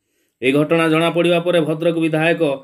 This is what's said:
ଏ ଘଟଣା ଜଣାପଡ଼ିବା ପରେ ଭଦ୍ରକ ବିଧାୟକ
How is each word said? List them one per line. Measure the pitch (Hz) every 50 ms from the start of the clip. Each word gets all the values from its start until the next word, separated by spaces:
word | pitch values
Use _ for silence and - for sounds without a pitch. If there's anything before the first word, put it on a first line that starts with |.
| _ _ _ _ _ _ _ _
ଏ | 120 131
ଘଟଣା | 135 147 151 147 170 165 165 160
ଜଣାପଡ଼ିବା | 156 160 165 165 156 170 170 170 175 170
ପରେ | 165 180 175 170
ଭଦ୍ରକ | 151 151 160 156 165 170 165 165
ବିଧାୟକ | 160 160 156 156 160 170 170 160 165 143 135 131